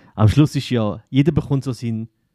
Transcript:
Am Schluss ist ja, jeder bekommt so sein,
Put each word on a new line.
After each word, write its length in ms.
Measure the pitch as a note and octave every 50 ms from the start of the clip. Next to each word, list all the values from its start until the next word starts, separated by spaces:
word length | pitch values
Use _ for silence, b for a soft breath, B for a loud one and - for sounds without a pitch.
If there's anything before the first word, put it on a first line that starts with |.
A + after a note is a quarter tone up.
| b b b
Am 120 | - G#2+ G#2
Schluss 280 | - C#3 D3+ C#3+ -
ist 140 | C#3+ - -
ja, 320 | B2 A#2 A2 G#2 G#2 A2 - _
jeder 220 | - C3+ C#3+ D#3+
bekommt 320 | D3+ D3 - - C#3+ C3+ -
so 80 | C3+
sein, 380 | A#2+ - A#2+ A#2 A2+ A2 A2+ - _ _ _ _